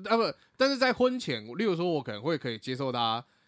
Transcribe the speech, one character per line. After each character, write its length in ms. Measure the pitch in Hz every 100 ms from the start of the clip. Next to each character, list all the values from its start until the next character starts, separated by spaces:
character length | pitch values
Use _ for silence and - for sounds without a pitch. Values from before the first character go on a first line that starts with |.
啊， 120 | 190 226
不， 160 | 196 - _ -
但 140 | 269
是 60 | 269
在 140 | 254
婚 260 | 247 254 254
前， 260 | 196 117 107 139
例 60 |
如 100 | 220
说 160 | 165 180
我 100 | 156
可 120 | 127
能 100 | 107
会 160 | 135 156
可 100 | 131
以 80 | 110
接 200 | - 127
受 160 | 135
他， 320 | 123 113 113 - _